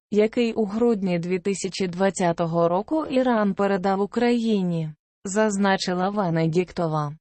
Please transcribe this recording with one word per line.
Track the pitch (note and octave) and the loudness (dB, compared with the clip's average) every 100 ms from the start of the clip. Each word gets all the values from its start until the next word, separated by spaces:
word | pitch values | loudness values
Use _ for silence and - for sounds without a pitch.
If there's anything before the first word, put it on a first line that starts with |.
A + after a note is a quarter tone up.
| _ | _
який | G3+ G#3+ B3 A#3 | 2 2 2 0
у | A3 | 0
грудні | G#3 A3 A#3+ G#3+ F#3 F3 | -2 0 2 2 0 -2
дві | E3+ F#3 | 0 -2
тисячі | G3+ F#3+ F#3 - F#3+ | -2 -4 -4 -4 -4
двадцятого | E3+ G3 F#3 F3 E3+ E3+ E3+ E3+ | 0 0 2 0 0 0 2 2
року | F3+ G#3+ D#4 D4+ | 0 -2 -4 0
Іран | B3+ B3+ A#3 G3+ | 0 2 2 0
передав | F#3 G3 G3 G3 F#3+ | 0 0 0 0 0
Україні, | G3+ A#3+ A#3+ A#3+ A3+ G#3 F3+ E3+ D#3 D#3 _ _ | -2 0 2 2 2 0 0 -2 -4 -10 _ _
зазначила | G3+ G3+ A3 G3 G3+ F#3+ - F3+ F#3 | -4 0 0 2 2 2 0 -2 -2
Венедіктова. | G#3 F3+ E3 E3 E3 F3 - E3 D#3 D3 D3+ | -2 0 0 2 0 -2 -4 -2 -2 -4 -8